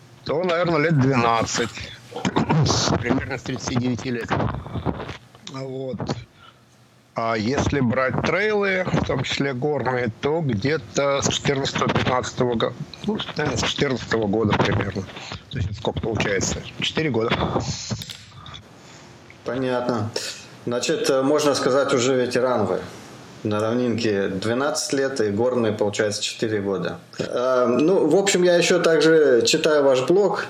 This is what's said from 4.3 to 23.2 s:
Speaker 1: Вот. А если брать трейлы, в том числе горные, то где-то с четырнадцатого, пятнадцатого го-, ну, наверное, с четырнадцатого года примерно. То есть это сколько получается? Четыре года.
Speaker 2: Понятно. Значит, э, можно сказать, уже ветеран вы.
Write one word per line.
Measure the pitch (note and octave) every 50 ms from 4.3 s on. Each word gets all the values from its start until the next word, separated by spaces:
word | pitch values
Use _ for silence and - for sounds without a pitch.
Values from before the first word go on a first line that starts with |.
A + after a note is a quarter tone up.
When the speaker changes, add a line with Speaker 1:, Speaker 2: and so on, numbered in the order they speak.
| - - - - - - - - - - - - - - - - - - - - - - - -
Speaker 1:
Вот. | C#3 C3+ C3+ C3+ C3 C3 C3+ C3 A#2+ - - - B2+ - - - _ - - - - - _ _ _ _ - _ _ _ _ _ _
А | A#2+ A#2 A2+ A2+
если | A2+ G#2 A#2 C#3 C#3+ - - C#3+ C#3+
брать | C3 A2+ B2+ C3 C3 C3 C3+ C#3+ -
трейлы, | - D#3 F3+ G#3 G#3+ G#3+ G3+ G3+ G3 F#3+ F#3 F3+
в | F3+ - D3+ -
том | - D3 C3+ C3
числе | - - - C#3+ C#3
горные, | C3+ B2 C#3 D3+ D3+ C3+ A2+ B2+ B2+ B2 B2 A#2+ A2+ -
то | - C#3+ D3+ E3+
где-то | E3 C3+ A2+ G2 F#2+ C3+ D#3 D#3 - - - - C#3+ C#3 C#3 C#3
с | - -
четырнадцатого, | - - - C#3+ C#3 C3+ C#3 C3+ - C#3 C#3 C3+
пятнадцатого | - A2+ G#2+ B2+ B2+ B2+ A#2+ - - - C3 B2 A#2+
го-, | A2 - B2+ A#2+ - D3+ - - - -
ну, | G3+ A3 G3+ - - -
наверное, | - D3+ D3 B2+ A2
с |
четырнадцатого | - - - - C#3+ C#3+ C3 A2+ - - A#2 A2+ A2
года | G2+ F#2+ A2 A2+ G2+ G2
примерно. | - - G2+ G2+ G#2 G#2 G2+ F#2+ G2+ F#2+ - - - - - - - - -
То | - C3
есть | F#2 -
это | - -
сколько | - - - -
получается? | - A2 A2+ G2+ - A2 G2 F#2 - - - - - - - -
Четыре | - - - E3 D#3+ D3+
года. | A#2 A2 A2 A#2 - - - - - B2 A2+ - - - - - - - - - - - - - - - - - - - - - - - - - - - - - - - - - - - -
Speaker 2:
Понятно. | A#2+ A#2+ C3 C3 B2+ B2+ B2 B2 B2 B2 A2+ G#2+ G#2+ - - - - - - - - - - -
Значит, | B2 A#2+ B2 A#2+ - D#3+ D3 - -
э, | C#3 C3
можно | C3 C#3 D3+ D3 D3 D3 C3
сказать, | - - C#3+ B2 C#3+ C3+ - -
уже | B2+ A#2 C3 C3+
ветеран | B2+ B2 A#2+ - B2+ A#2+ B2+ B2 A2+ G#2
вы. | F#2 F2+ F2 F2+ - - - - - - -